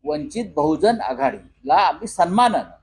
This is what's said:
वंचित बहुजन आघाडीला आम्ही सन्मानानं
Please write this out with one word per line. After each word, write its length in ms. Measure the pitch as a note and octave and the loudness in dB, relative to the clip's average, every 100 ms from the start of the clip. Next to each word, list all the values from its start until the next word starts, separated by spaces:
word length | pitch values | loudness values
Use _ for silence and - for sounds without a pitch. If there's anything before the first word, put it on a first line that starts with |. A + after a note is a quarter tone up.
वंचित 480 | C#3+ D3+ C#3+ A3 G#3 D3+ | -4 -6 -6 -8 -6 -2
बहुजन 440 | D3+ D#3 G3+ A#3 | 0 2 2 2
आघाडीला 720 | G#2 B2+ C3+ G#2+ - _ C3 | -4 -2 -2 -4 -18 _ 0
आम्ही 340 | E3 F#3 - A3 | 2 2 -2 -10
सन्मानानं 640 | - F3 G3+ B3 F3 - - | -2 0 4 2 2 -6 -18